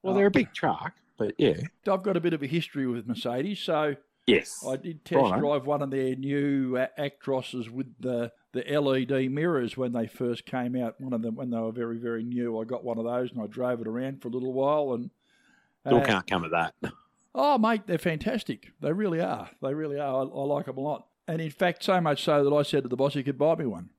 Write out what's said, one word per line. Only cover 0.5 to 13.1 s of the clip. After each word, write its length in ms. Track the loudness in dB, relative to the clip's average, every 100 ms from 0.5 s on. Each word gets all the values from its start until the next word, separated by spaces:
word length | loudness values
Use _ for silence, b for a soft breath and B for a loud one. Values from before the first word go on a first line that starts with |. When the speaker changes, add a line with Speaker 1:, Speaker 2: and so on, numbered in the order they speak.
Speaker 1:
truck, 400 | 0 -2 -2 -6 _ _ _
but 160 | -4 2
yeah. 180 | 2 2 -4 _ -2
Speaker 2:
I've 140 | 0
got 120 | 2 0
a 40 |
bit 120 | 0
of 100 | -2
a 40 | -2
history 380 | -2 -2 -4 -2
with 200 | -2 -4
Mercedes, 520 | -4 -2 -2 -4 -6
so 360 | -2 0 0 -2 _ _ 2
Speaker 1:
Yes. 360 | 2 2 -10 -6
Speaker 2:
I 80 | -6
did 260 | -6 -12
test 180 | 0 4
Speaker 1:
Righto. 160 | 4 4
Speaker 2:
drive 260 | 2 0 0
one 160 | -2
of 80 | 0
their 240 | -2 -2 -2
new, 640 | -2 0 2 0 0 0
uh, 100 | -2 -2
Actrosses 720 | -6 _ -2 -2 -2 -8 -8
with 180 | -8 -8 -6
the, 320 | -2 -2 -2 _ _
the 160 | -6 0
L 260 | 0 4 2
E 80 | 2
D 220 | 0 0
mirrors 460 | 0 2 2 0 -2
when 160 | -2
they 140 | -2 -4
first 380 | -2 -2 -2 -4
came 300 | -4 -2 -2
out. 220 | -4 -6
One 100 | -6
of 80 | -4
them, 140 | -4 -4
when 140 | -4
they 80 | -2
were 120 | -2
very, 240 | -2 -4 -4
very 260 | -4 -4
new, 360 | -2 -2 -2 -2
I 20 | -4
got 180 | -6 -4
one 120 | -2
of 60 |
those 260 | -2